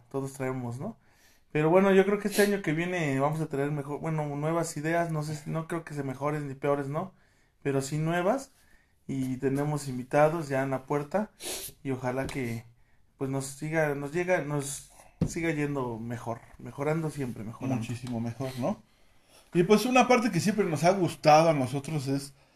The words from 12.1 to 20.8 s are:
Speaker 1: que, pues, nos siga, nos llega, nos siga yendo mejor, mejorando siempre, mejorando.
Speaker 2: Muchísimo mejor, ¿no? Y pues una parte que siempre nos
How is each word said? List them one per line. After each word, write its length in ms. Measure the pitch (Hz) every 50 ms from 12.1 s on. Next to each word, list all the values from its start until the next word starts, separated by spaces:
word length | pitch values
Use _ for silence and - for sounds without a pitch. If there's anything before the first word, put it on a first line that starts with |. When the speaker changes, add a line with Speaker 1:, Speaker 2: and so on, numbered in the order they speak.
| 123 135 135
Speaker 1:
que, 380 | - - 143 127 117 117 113 - - _ _ _ _ _ _ _ _ _
pues, 140 | - 139 131
nos 160 | 135 139 135
siga, 480 | - - - 151 156 156 160 156 147 143
nos 180 | 143 143 139 147
llega, 300 | 175 180 180 185 170 143
nos 480 | 143 147 147 135 139 - - - - - - - - _ - 160
siga 240 | - - 170 165 165 160
yendo 460 | 151 147 143 143 139 127 123 117 110
mejor, 420 | 117 117 120 117 - 120 113 - - - - -
mejorando 500 | 127 123 - - 139 151 156 165 160 156
siempre, 340 | 139 143 135 123 110 - 107
mejorando. 340 | 110 117 - - 135 131
Speaker 2:
Muchísimo 440 | 120 110 110 120 117 - 123 123 113
mejor, 300 | 117 117 113 - 135 131 131 131
¿no? 240 | 120 160 214 - - _ _ _ _ _ _ _ _ _ _ - _ _ -
Y 80 | 170 180
pues 240 | 180 214 208 214
una 200 | 254 247 262 240
parte 240 | 247 247 240 220 247
que 100 | 185 170
siempre 240 | 156 190 202 214 196
nos 180 | 175 156 143